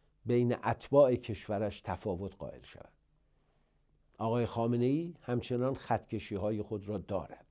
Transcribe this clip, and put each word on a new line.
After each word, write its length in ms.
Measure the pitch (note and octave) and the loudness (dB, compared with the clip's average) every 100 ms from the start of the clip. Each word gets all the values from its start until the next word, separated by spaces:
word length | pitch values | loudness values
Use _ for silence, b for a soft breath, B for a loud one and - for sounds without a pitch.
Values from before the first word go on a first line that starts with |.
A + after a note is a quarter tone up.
| _ _ A2 | _ _ 0
بین 300 | A#2+ A#2+ A#2+ A2 | 2 4 2 0
اتباع 500 | A#2+ - C#3 C3+ B2 | -2 4 8 8 6
کشورش 680 | - G2+ - G2+ G#2 - | -2 -8 -4 -2 -2 -4
تفاوت 540 | - F2+ G#2+ F2+ G2 - | -6 -4 -4 -4 -6 -8
قائل 260 | C#2 - | -12 -12
شود. 280 | - - - _ _ _ _ _ _ _ _ _ _ _ _ - | -18 -20 -20 _ _ _ _ _ _ _ _ _ _ _ _ -6
آقای 280 | A2+ A#2+ A2+ | -2 0 0
خامنه‌ای 680 | A#2 A#2 A#2+ B2 D3+ E3+ E3 | 0 0 2 2 2 -2 -8
همچنان 520 | - A#2+ - B2 C3 | -4 -4 -2 0 0
خطکشی‌های 880 | B2+ - A2+ - A2 - G2+ G#2+ G#2+ | -2 -2 -2 -2 -8 -4 -2 -2 -2
خود 280 | G#2 G#2 G2+ | -4 -6 -4
را 80 | G#2 | -6
دارد. 480 | F2 G2 D#2 - - | -2 -4 -4 -14 -20